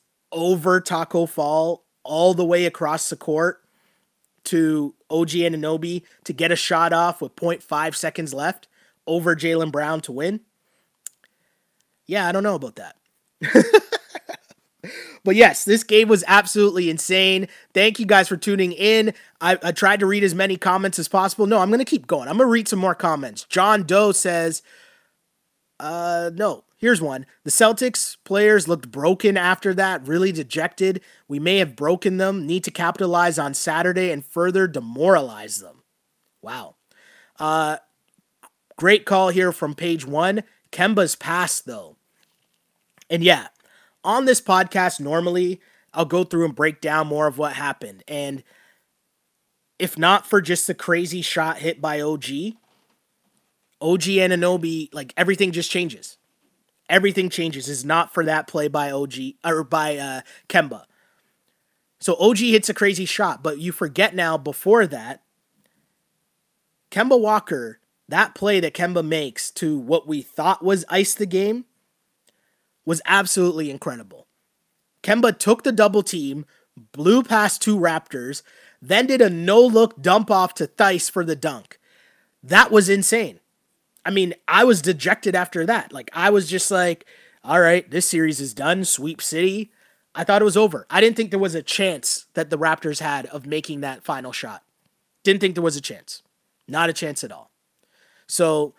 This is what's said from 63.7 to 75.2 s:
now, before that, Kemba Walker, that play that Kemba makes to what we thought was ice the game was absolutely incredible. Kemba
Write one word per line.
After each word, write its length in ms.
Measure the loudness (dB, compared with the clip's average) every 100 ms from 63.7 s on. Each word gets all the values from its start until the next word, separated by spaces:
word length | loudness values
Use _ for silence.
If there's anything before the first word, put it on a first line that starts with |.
| -6 -4 0 0
now, 240 | 0 -2 -2
before 520 | -6 -4 2 4 2
that, 340 | -4 -12 -14 _ _ _ _ _ _ _ _ _ _ _ _ _ _ _ _ -6
Kemba 280 | -2 4 4
Walker, 600 | 4 0 -2 -8 -8 -16 _ _ -2
that 260 | 0 0
play 260 | 0 0 2
that 140 | 0
Kemba 300 | -2 -2 -2
makes 460 | -2 -4 -4 -10 -12
to 260 | -6 -4 -4
what 280 | -2 -2 -2
we 140 | -8
thought 420 | -8 -4 -2 0
was 220 | 0 0 0
ice 260 | -2 0
the 120 | -2 -2
game 380 | -2 -2 -4 -10 _ _ _ _ _ _ _ _ _ _ _
was 160 | -6 -4 2
absolutely 640 | 2 2 0 0 -2 -6
incredible. 560 | -8 -12 -12 -16 -20 _ _ _ _ _ _ _ _
Kemba 340 | -2 0